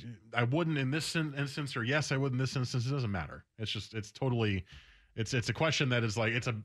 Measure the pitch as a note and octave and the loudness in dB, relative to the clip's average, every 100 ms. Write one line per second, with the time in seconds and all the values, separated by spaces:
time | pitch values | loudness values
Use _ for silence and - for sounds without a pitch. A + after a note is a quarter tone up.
0 | A2 A2 - A#2 A#2+ D3+ E3 D3 C3 D#3 | -6 -14 -4 0 2 4 2 2 2 0
1 | - E3 D#3 C#3 C#3 D#3 C#3 B2+ A2+ D3+ | 0 0 0 -2 -4 -2 -4 -2 2 2
2 | C#3+ C3+ C#3 B2 C3 C3+ B2 B2+ A#2 C#3+ | 2 0 2 0 0 0 0 0 0 0
3 | A#2 F#2+ D2 - - - A2 G#2 - A2 | 0 -2 -4 -10 -16 -8 -6 -6 -6 -8
4 | G#2 - C3+ A#2+ G#2+ F#2+ - - - - | -8 -2 0 2 2 2 -2 -12 -20 -20
5 | _ - G#2+ B2+ - A2+ D#3+ - C3+ B2 | _ -6 -2 0 0 2 2 2 2 2
6 | A2+ G#2+ A2+ A#2+ B2 G#2+ | 2 2 0 0 -2 -4